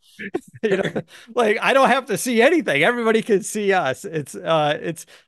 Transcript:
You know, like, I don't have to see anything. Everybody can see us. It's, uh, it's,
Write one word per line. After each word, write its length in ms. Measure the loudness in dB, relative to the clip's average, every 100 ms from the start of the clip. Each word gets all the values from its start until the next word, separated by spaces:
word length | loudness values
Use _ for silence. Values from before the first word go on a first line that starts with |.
| _ -16 -12 -12 -14 -6
You 140 | -2 -2
know, 260 | -2 -6 -10 -16 -8
like, 220 | 0 0 2
I 100 | 2
don't 160 | 4 4
have 160 | 2 -2
to 120 | -4
see 240 | -2 4
anything. 400 | 4 4 0 2
Everybody 400 | 2 0 0 0
can 200 | 2 -2
see 300 | -2 -4 0
us. 320 | 0 0 -4
It's, 300 | -6 -8 -8
uh, 440 | -8 -2 0 0 -2
it's, 240 | -6 -10 -12 -16